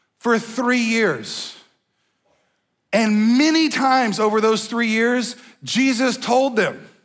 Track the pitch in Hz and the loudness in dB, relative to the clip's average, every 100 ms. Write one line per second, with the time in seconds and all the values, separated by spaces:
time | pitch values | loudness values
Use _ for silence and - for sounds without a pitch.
0 | _ _ 240 226 220 233 240 247 226 226 | _ _ -2 -2 -2 -4 -2 0 0 0
1 | 208 131 104 - - - _ _ _ _ | 0 -2 -8 -10 -12 -16 _ _ _ _
2 | _ _ _ _ _ _ _ _ _ 208 | _ _ _ _ _ _ _ _ _ 0
3 | 220 214 220 247 302 320 311 - 262 262 | 2 2 4 4 4 2 0 0 2 2
4 | 233 190 214 214 220 220 - 233 233 220 | 0 0 0 2 2 0 -2 -4 -2 0
5 | 233 247 240 - - _ 131 220 269 233 | 0 0 -4 -10 -20 _ -6 0 0 2
6 | 262 - - 247 269 226 170 - - _ | 0 -2 0 2 2 0 -2 -4 -18 _